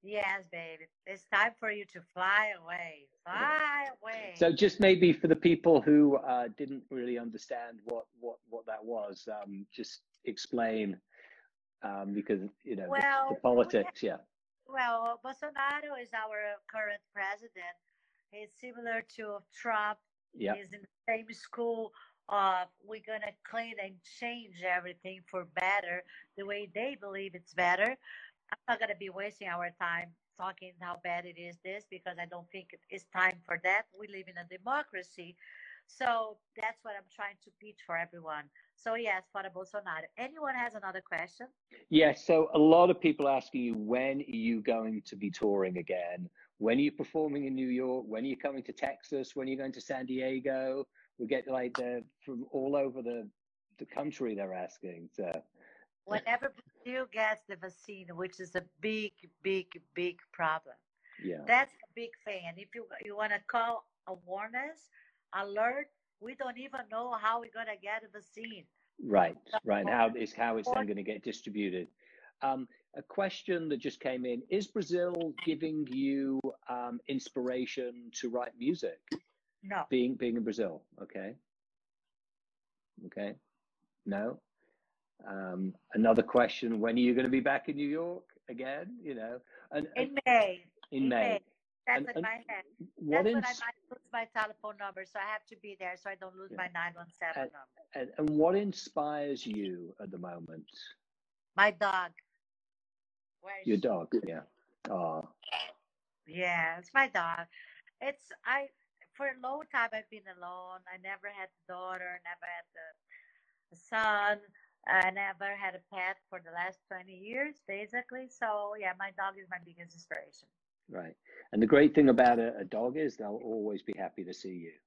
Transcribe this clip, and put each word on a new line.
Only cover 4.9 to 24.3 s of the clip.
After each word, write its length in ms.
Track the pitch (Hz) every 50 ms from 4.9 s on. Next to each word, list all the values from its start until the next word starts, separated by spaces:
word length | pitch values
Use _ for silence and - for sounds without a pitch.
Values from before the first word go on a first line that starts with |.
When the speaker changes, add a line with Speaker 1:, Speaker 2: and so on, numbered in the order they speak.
| 190 170 180 175 165
Speaker 2:
for 140 | - - 165
the 80 | 160
people 440 | 160 - 175 170 160 - 170 165 151
who, 360 | - 151 151 147 147 147 139
uh, 320 | 135 - 135 127 123 123 120 110
didn't 260 | - 147 131 135 135 123 _
really 280 | 135 131 123 123 123 120
understand 600 | 117 117 110 117 - - 131 123 120 117 117 110 104
what, 200 | 113 120 117 110 _ _ 117
what, 160 | 117 120 117 - _ 113
what 180 | 110 117 113
that 180 | 113 110 107 107
was, 440 | 113 120 113 104 101 98 - - - 110 107 101
um, 240 | 101 101 98 101 _ _
just 260 | - 113 - - - _ _ _ _ _
explain, 720 | - 110 - - - - 120 117 113 110 110 107 101 95 90 _ _ _ - - - - - _ _ _ _ _ _ _ _ -
um, 300 | 104 101 98 98 98 101
because, 260 | 104 101 - 107 95 95 104 - _ _
you 120 | - 113
know, 80 | 98 95
the, 60 | -
Speaker 1:
Well, 380 | - - 277 277 277 269 269 269
Speaker 2:
the 40 | -
Speaker 1:
we 60 | -
Speaker 2:
politics, 600 | - 127 123 120 120 - - 113 95 - - - -
Speaker 1:
have, 0 |
Speaker 2:
yeah. 140 | 107 90 - - _ _ _ _ _ _ _ _ -
Speaker 1:
well, 520 | 269 269 254 240 233 226 226 233 233 233 _
Bolsonaro 760 | 254 269 262 - 294 294 285 277 277 285 294 302 294 285 262
is 100 | 247 233 -
our 240 | 226 220 220 214 208 208 208 208 202 _ - -
current 280 | 220 214 208 208 208 _ _ _
president. 640 | 202 196 190 202 208 226 233 _ 185 175 175 175 _ _ _ _ _ _ _ _ _ _ _
He's 200 | - 208 214 214 _ _
similar 440 | - 254 233 240 233 233 226 226 220 220 -
to 220 | - 220 214 202 202 202 _ _
Trump. 440 | - - 240 226 214 208 208 214 208 _ _ _ _ _ _ _
Speaker 2:
Yeah. 180 | - - 196 208
Speaker 1:
He's 180 | 202 202 175 180
in 80 | - -
the 300 | - _ _ _ - 226
same 140 | 220 226 220 226
school 600 | - - - - - 233 233 233 226 220 208 _ - - - _ _ _ -
of, 380 | 202 202 196 190 185 185 180 180 _ _ _
"We're 160 | 202 220 220 -
gonna 240 | - 220 214 208 208 202 _ _ -
clean 280 | - 233 233 233 226 202
and 140 | 196 196 190 180 _ - - -
change 440 | - 240